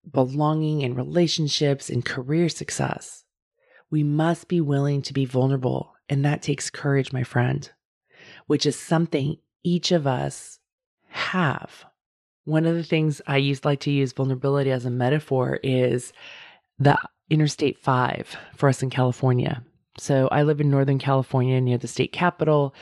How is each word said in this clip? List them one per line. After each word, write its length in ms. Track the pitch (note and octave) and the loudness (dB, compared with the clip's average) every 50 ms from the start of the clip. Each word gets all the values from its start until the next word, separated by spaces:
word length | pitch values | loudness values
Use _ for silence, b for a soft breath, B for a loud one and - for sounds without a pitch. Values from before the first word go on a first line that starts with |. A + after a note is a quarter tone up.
| _ F3 | _ -6
belonging 680 | - C#3 B2+ B2+ C3+ D3 D3+ D3+ D#3 D#3 D#3 D3+ D3+ D3+ | 0 0 0 0 0 0 0 0 0 0 0 -2 -2 -2
in 140 | C#3 B2 B2 | -2 -2 -4
relationships 920 | B2+ B2+ C#3+ D#3 F3 F3 D#3 - - D#3 C#3+ - - D3+ C#3+ C#3 C#3 - - | -4 -6 -2 2 2 2 2 2 -2 -2 -2 0 0 0 0 0 -2 -4 -6
and 140 | C3+ B2 A#2+ | -4 -4 -4
career 460 | - - C3+ B2 C3 D3+ E3 F3 D#3+ | -4 -6 -6 -4 -2 0 0 0 0
success. 760 | - - - - - - C3+ - - - - - - - _ _ _ _ _ _ b b b b b b b b | -2 -6 -10 -10 -6 -4 -4 -4 -4 -8 -10 -18 -20 -20 _ _ _ _ _ _ b b b b b b b b
We 140 | D#3 D3+ D3 | -2 -2 0
must 440 | D3 D3 D3+ D#3 E3 E3+ - - - | 0 0 0 2 0 0 -2 -4 -2
be 120 | F3+ E3+ | 0 0
willing 420 | D#3 C#3+ C#3+ C#3 C#3 C#3+ C#3+ C#3 C3 | 0 2 0 0 0 0 0 -2 -4
to 100 | - C3+ | -4 -2
be 120 | C3+ C3+ | -2 -2
vulnerable, 680 | B2 B2+ B2+ B2+ C3+ C#3 C3 B2+ C3 C3 C3 - - _ _ _ - | 0 0 2 2 2 2 0 0 -2 -2 -2 -6 -8 _ _ _ -4
and 160 | C#3+ C#3 C#3 | -2 0 0
that 160 | C#3+ D3+ - | 0 -2 -2
takes 280 | - - C#3+ - - - | -2 -4 -4 -4 -4 -10
courage, 440 | - - - C#3+ C#3 C#3 C3 - C3+ | -10 -6 -2 0 0 0 0 -2 -4
my 100 | B2+ B2 | -6 -6
friend, 480 | - - B2 A#2+ B2+ C3 C#3+ - - _ _ _ _ _ _ _ B B B B B B B B B | -2 0 0 0 0 0 -4 -6 -10 _ _ _ _ _ _ _ B B B B B B B B B
which 180 | D3+ C#3+ - | -2 0 0
is 120 | D3 B2+ - | 0 -2 -2
something 600 | - - E3+ D#3+ E3+ D#3+ - D3 C3+ D3 D#3+ - _ _ _ _ - | -2 0 0 0 0 0 -2 -2 -2 -2 -4 -6 _ _ _ _ -4
each 280 | F3 F3 E3+ - - F3+ | -2 -2 0 0 2 0
of 120 | E3 C#3+ | 2 2
us 540 | C#3 B2+ B2+ C#3+ C#3 - - - - - - _ _ _ _ _ _ _ _ _ _ | 0 -2 -2 -2 -6 -6 -10 -18 -20 -20 -20 _ _ _ _ _ _ _ _ _ _
have. 800 | - - - - - F#3 E3+ C#3+ - - - - - - - - _ _ _ _ _ _ _ _ _ _ - | -10 -8 -8 -4 -2 0 0 0 0 -2 -8 -14 -20 -20 -20 -20 _ _ _ _ _ _ _ _ _ _ -6
One 220 | D3+ D3+ D#3 E3 | 0 0 2 2
of 100 | E3 E3+ | 2 0
the 80 | E3+ D#3+ | 0 -2
things 380 | - F3 D#3+ D#3 D#3 C#3+ - - - | 0 0 2 2 2 0 -2 -4 -2
I 100 | C#3+ C#3 | 0 2
used, 260 | C#3 C#3 C#3 C3 - | 2 2 0 0 0
like 180 | D3+ C#3+ C3+ | 0 0 0
to 100 | - D3 | 0 0
use 200 | C#3+ C#3 C#3 B2 | 2 2 2 0
vulnerability 600 | - - C3+ C3+ C3 B2 C3 C#3 C#3 C#3+ C#3 C3+ | 0 -2 -2 -2 -2 -2 0 0 0 2 2 2
as 140 | C3 B2+ A#2+ | 0 0 -2
a 40 | B2+ | -2
metaphor 680 | A#2+ B2 B2 B2 D3 D#3 - - C#3 C3 B2 C3 C3+ - - | -2 0 2 2 2 0 0 0 0 0 0 0 -2 -2 -2
is 480 | C3+ B2+ B2+ B2+ B2+ B2+ B2+ - - B B B B B B B B B B B B _ - | 0 2 2 2 2 2 0 -4 -6 B B B B B B B B B B B B _ 2
the 180 | B2+ C#3+ D3 - - - _ _ _ - | 4 4 4 4 0 -6 _ _ _ 0
Interstate 460 | D#3 D3+ D3+ D3 - - D3+ C3+ - _ | 2 2 2 2 0 0 -2 -2 -2 _
five 580 | - - C3 B2+ B2 - - - - - - B B B B - | -2 0 2 2 2 0 -2 -4 -8 -12 -14 B B B B 0
for 100 | - C#3 | 2 2
us 160 | C3 - C3+ | 2 2 -2
in 60 | C3 | -4
California. 760 | - C3 B2+ B2+ B2 - - C3 B2 B2 - - - B2 A#2+ _ _ _ _ _ _ - | -2 0 0 0 0 0 2 2 2 2 0 -2 -4 -6 -10 _ _ _ _ _ _ -14
So 300 | - - C#3+ C3+ C3 - - | -4 0 2 2 2 2 2
I 100 | D3 D3 | 2 2
live 160 | D3+ D3+ C#3+ | 2 2 2
in 100 | D3 C#3+ | 2 2
Northern 300 | C#3 C#3 C#3 C3+ C#3 C3+ | 4 4 4 2 2 0
California 640 | - C#3 C3+ C3+ C3 - - C3 B2 B2+ C3 B2+ | 2 2 2 2 0 0 0 0 2 2 2 2
near 160 | B2+ B2 B2 A#2 | 2 2 0 0
the 100 | A#2+ A#2+ | -2 -6
state 240 | - - C#3 - | -2 -2 -2 -2
capitol. 640 | - - F3+ F3 - - E3 D3+ D3+ D3 C#3+ C3+ B B | -2 0 0 0 0 0 0 2 2 2 2 0 B B